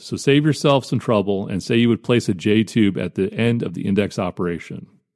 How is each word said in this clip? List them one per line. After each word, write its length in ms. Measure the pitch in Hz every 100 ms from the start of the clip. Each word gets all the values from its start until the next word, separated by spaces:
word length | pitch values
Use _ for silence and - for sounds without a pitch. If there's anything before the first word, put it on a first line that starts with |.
so 120 | - -
save 300 | - 143 151
yourself 400 | 131 151 139 -
some 140 | 123
trouble 480 | - 107 98 98 101
and 140 | 95
say 140 | - 117
you 140 | 117
would 140 | 107
place 260 | - 120 -
a 40 |
J 300 | 90 104 107
tube 340 | 110 117 101 90
at 180 | 90 -
the 180 | 95
end 300 | - 117 120
of 100 | 107
the 120 | 87 98
index 320 | 98 98 -
operation. 720 | 90 - 87 85 - 92 - _ _